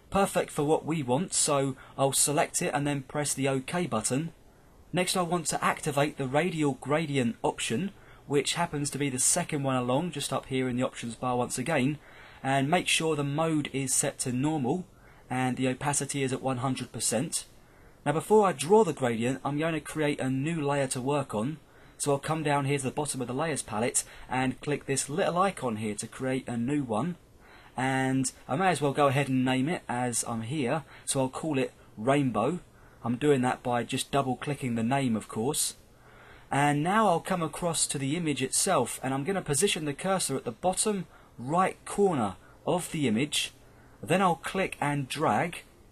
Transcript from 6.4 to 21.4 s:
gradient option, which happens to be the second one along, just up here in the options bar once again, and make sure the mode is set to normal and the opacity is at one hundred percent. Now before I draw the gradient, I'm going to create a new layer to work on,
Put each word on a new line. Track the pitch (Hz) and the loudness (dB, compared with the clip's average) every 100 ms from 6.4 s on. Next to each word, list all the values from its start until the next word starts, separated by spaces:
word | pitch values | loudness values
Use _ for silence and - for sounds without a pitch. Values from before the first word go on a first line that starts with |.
| 180 165 147 131 | 2 2 0 0
gradient | 127 151 160 139 117 110 | 0 0 0 0 0 0
option, | 151 - - 117 202 - - - - | -2 -2 -2 -2 -4 -10 -20 -16 -2
which | 143 - 170 | 0 2 0
happens | 170 147 143 | -2 -2 -4
to | 139 | -2
be | 143 | -2
the | 123 | 0
second | - 180 165 151 | 2 2 0 -2
one | 135 127 | 0 0
along, | 123 131 175 | 2 0 0
just | 147 - | -4 -4
up | 131 - | -4 -2
here | 131 127 | -2 0
in | 123 | 0
the | |
options | 127 - 120 113 | -2 -4 -10 -4
bar | 127 123 | -2 0
once | 120 - | 0 -2
again, | 127 156 139 147 - - - - | 0 2 2 0 -10 -20 -20 -6
and | 135 139 139 | 0 2 2
make | 175 - | 0 0
sure | - 160 151 | 0 0 0
the | |
mode | 143 143 165 151 139 | -2 0 0 0 -2
is | 135 131 | -4 -2
set | - 147 - | 0 0 -2
to | 131 | -4
normal | 123 147 156 120 180 180 - - - - | 0 0 0 0 -2 -4 -16 -20 -18 -6
and | 127 127 123 | -2 0 0
the | 127 | -2
opacity | 127 143 139 139 143 | 0 -2 -2 -2 -2
is | 135 | -2
at | - | -2
one | 127 123 | -2 -2
hundred | 131 127 123 | -2 -2 -6
percent. | 113 - 113 160 - - - - - - - 143 | -4 0 0 0 -4 -8 -18 -20 -20 -20 -6 -2
Now | |
before | 151 - 214 196 | -2 4 6 6
I | |
draw | 143 143 214 190 | 2 6 6 6
the | |
gradient, | 135 127 113 120 135 | 2 0 2 0 -2
I'm | 139 147 | -2 -2
going | 160 | -2
to | 160 | -2
create | - 156 147 - | -4 -2 0 0
a | 131 | 0
new | 135 147 170 | 0 0 0
layer | 143 143 131 | 0 0 0
to | 131 | -2
work | 127 147 135 | 0 0 0
on, | 104 | -2